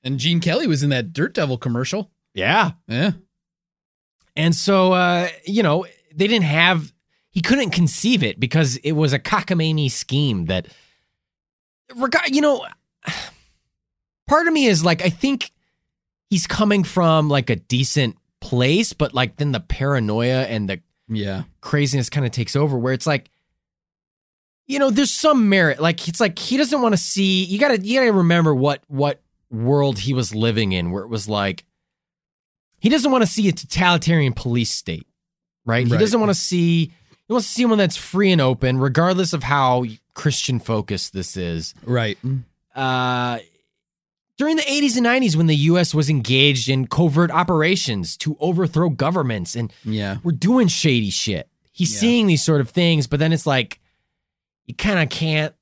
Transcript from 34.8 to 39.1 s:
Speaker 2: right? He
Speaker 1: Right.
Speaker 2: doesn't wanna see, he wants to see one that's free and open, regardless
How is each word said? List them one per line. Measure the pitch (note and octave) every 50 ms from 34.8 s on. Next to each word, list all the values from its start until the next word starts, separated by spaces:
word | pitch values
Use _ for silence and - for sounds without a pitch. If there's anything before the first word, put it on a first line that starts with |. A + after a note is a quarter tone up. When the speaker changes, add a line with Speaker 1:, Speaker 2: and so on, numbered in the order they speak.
| - - E2 D#2+ - _ _ _ _ _ _ _ _ _ _ _ _
Speaker 2:
right? | A#2 A2+ A#2+ B2+
He | A#2+ B2+
Speaker 1:
Right. | D#3+
Speaker 2:
doesn't | G#3+ G#3+ A3 A#3
wanna | G#3+ G#3 F#3+
see, | E3 - - F3+ F3+ E3+ E3+ E3+ E3 D#3+ D#3 _ _ _ _ _ _ _
he | _ A3
wants | B3 A3+
to | - -
see | A3+ B3
one | A#3 A3
that's | G#3 G3 E3+ -
free | - - - - F#3 G#3 F#3+
and | F#3 E3
open, | C3+ C3 C3 - - B2+ B2+ C3
regardless | B2+ C#3 B2+ D3+ E3 F3+